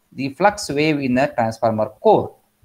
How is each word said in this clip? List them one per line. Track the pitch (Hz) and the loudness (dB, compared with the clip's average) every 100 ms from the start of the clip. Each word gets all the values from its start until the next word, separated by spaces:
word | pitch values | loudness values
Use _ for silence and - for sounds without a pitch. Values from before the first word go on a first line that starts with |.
| _ | _
the | - 135 | -8 -8
flux | 135 196 202 - | 0 0 0 -6
wave | 143 156 147 | 0 0 0
in | 135 | 0
the | 123 147 - | 0 0 0
transformer | 113 110 117 110 107 - | -4 -2 -2 0 -4 0
core, | 220 165 98 - _ _ | 2 2 0 -12 _ _